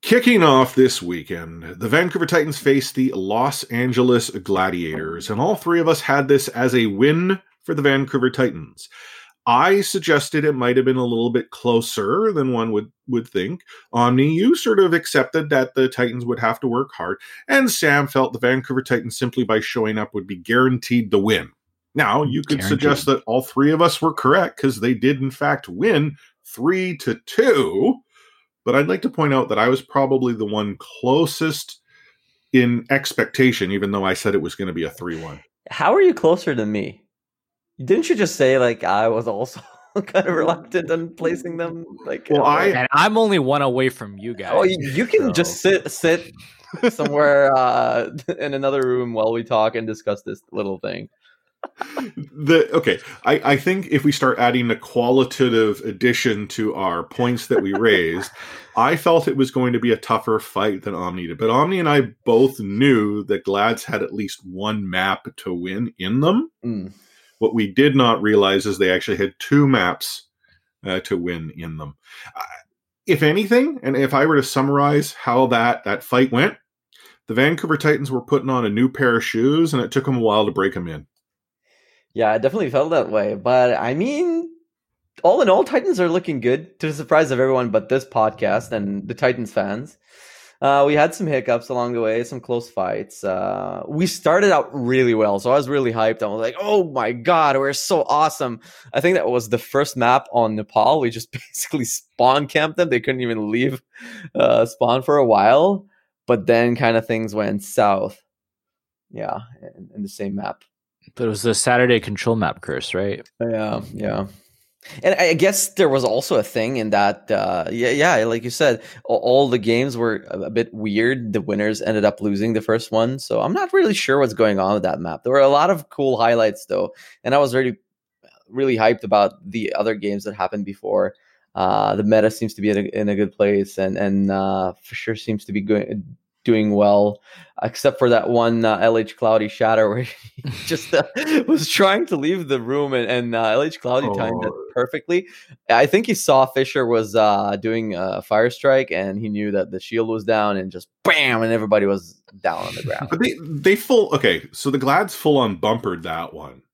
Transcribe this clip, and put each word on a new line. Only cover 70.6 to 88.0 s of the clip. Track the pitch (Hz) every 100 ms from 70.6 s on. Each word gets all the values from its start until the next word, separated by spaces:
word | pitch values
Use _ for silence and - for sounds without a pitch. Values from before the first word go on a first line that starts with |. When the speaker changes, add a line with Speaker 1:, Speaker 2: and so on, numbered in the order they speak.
| _ _ 98
Speaker 1:
uh, | 95
to | - 95
win | 87 85 80 -
in | 82 78
them. | 76 73 _ - - -
Uh, | - - _ _ _ _ -
if | 156
anything, | 151 175 208 233 285 285
and | 131 135
if | 135
I | 139 151
were | 156
to |
summarize | 131 - 139 143 143 147 143
how | - - 123 131
that, | 117 117 -
that | - 104
fight | - 123 131
went, | 117 180 - _ _ _ _ - _ _
the |
Vancouver | 113 139 165 170 156
Titans | 151 151 139
were | 131
putting | 120 143 131
on | 131 113
a |
new | 104 131
pair | - 135 226
of | -
shoes, | 113 127 151 165
and | 143
it | 120
took | 139 131
'em | 127
a |
while | 113 107 104
to |
break | 98 95 95
'em | 87
in. | 78 71 _ _ _ _ _ _ _ _ _ _
Speaker 3:
Yeah, | 110 110
I | 110
definitely | 123 202 160
felt | 131 151
that | 160 120
way. | 107 107 104
But, | 120 127 123 95
I | 107
mean, | 139 220 294 349 330 339 330 _ _ _ _ _ -
all | 170 233
in | 233
all, | 190 -
Titans | 277 320 254
are | 180
looking | 175 180 143
good, | 117 131 160 _
to | 156
the |
surprise | 147 147 156 156
of | 127
everyone | 131 131 120
but | 107 101
this | 131